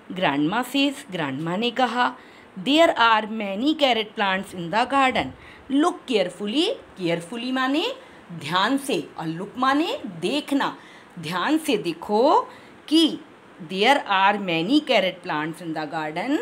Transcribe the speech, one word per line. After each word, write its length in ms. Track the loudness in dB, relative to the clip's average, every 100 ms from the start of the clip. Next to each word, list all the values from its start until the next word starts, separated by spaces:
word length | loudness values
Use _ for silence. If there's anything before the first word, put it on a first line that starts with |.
| -12
ग्रैंडमा 500 | -2 0 2 0 0
सेज, 440 | -2 0 0 -2 -10
ग्रैंडमा 460 | -6 -4 -4 -4 -2
ने 140 | -2
कहा, 460 | 0 0 2 -2 -2 -16 -20 -20 -8
"There 340 | 2 6 6 6
are 260 | 4 4
many 500 | 2 -6 -6 -2 0
carrot 440 | 2 2 2 -2 -2
plants 360 | 0 0 -4
in 200 | -8 -2
the 160 | 0 2
garden। 340 | 2 2 2 -4 -8 -20 -20 -4
Look 220 | 0 2 0 -2
carefully।" 600 | 0 0 -4 -4 0 0 -2 -10 -6
केयरफुली 540 | -2 -2 -4 -10 -4
माने 340 | -2 0 0 -2 -6 -14 -20 -16
ध्यान 460 | -12 -2 0 2 0
से, 300 | 0 -4 -4 -8
और 80 | -8
लुक 260 | -6 -8 -2
माने 420 | 2 2 0 -4 -8
देखना। 720 | -6 -2 -2 -2 -2 -2 -6 -16 -20 -20 -14
ध्यान 400 | -8 -4 0 0
से 180 | 0 -2
देखो 640 | -2 -6 -2 2 4 4 2 -10 -20 -20 0
कि 300 | 4 4 0 -10 -20 -20 -18 -8
there 280 | 0 4 4 2
are 280 | 2 4 2
many 440 | 0 -2 2 2
carrot 460 | 4 2 2 -4 -6
plants 360 | -4 -4 -6
in 120 | -8
the 160 | -6 -6
garden। 440 | -6 -6 -6 -2 -2